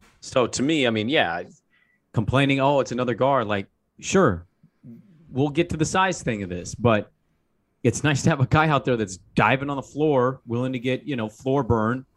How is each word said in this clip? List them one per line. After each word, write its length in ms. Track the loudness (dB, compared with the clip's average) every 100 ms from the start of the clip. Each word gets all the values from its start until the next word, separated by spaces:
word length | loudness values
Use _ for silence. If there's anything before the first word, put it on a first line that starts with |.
| _ _
So 260 | -4 -2 0
to 160 | 0
me, 220 | 0 2 2
I 20 |
mean, 200 | 0 0
yeah, 340 | 0 0 -2 -10 -18 _ _ _ _ _
complaining, 460 | -4 0 2 4 4
"Oh, 200 | 2 2
it's 120 | 0
another 220 | -2 -4 0
guard," 320 | 2 2 0
like, 200 | -4 -4 _ _ -16
sure, 460 | -2 2 4 2 -6 _ _ _ -20 -20 _ _ -10
we'll 200 | -2 -2
get 200 | 0 -2
to 80 | -2
the 80 | -2
size 360 | 0 0 -2
thing 220 | -4 -4
of 60 | -6
this, 260 | -8 -10 0
but 360 | 2 2 -2 _ _ _ _ _ _ _
it's 200 | -2 0
nice 180 | 0 2
to 60 | 2
have 100 | 2
a 80 | 2
guy 200 | 4 4
out 180 | 2 0
there 120 | -2
that's 200 | -2 -6 -6 0
diving 340 | 2 2 -2
on 60 | -8
the 60 |
floor, 580 | -8 -2 0 2 0 -2 -8
willing 280 | -6 -4
to 60 | -4
get, 240 | -4 -4
you 120 | -6 -6
know, 140 | -6
floor 340 | -6 -2 -2
burn 420 | 0 0 0 -2 -8